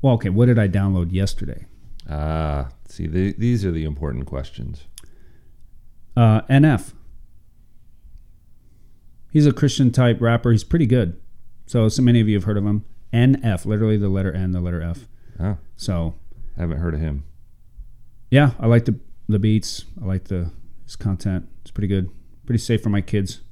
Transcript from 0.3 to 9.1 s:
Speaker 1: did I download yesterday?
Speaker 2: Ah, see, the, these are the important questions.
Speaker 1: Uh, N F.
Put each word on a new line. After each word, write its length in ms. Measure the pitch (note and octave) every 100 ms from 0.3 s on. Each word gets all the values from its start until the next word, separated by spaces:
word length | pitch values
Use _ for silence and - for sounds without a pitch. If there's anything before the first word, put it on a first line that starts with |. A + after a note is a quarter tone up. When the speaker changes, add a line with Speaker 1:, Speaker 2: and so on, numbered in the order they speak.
| F#2+ B2
Speaker 1:
did 120 | A#2
I 80 | G#2
download 460 | G2 G2 F#2+ F2
yesterday? 540 | F2+ G2 - C#2+ A#1 - - - - -
Speaker 2:
Ah, 580 | D2 D2+ D#2+ D#2 C#2+ C#2 - -
see, 180 | - E2
the, 240 | E2+ F#2+ G2+
these 260 | A2+ A#2+
are 80 | G2
the 140 | E2 D#2
important 400 | C#2 D2 A#1 C2+
questions. 580 | C2+ C2+ - B1 - - - - - - - - - - - - - - -
Speaker 1:
Uh, 240 | A#2 A2 -
N 160 | C3+ D3+
F. 280 | B2 - - - - - - - _ - - - - - - - - - - - - - - -